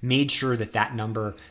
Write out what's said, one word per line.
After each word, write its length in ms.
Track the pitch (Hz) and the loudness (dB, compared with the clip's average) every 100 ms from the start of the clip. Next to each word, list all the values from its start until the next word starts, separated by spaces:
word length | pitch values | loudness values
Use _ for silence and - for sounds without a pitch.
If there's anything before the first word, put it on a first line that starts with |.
made 300 | 123 131 139 | 0 2 2
sure 260 | - 131 120 | 0 0 0
that 180 | 107 | 0
that 200 | 107 110 | 0 0
number 400 | 117 110 110 104 - - | -2 -4 -2 -4 -6 -16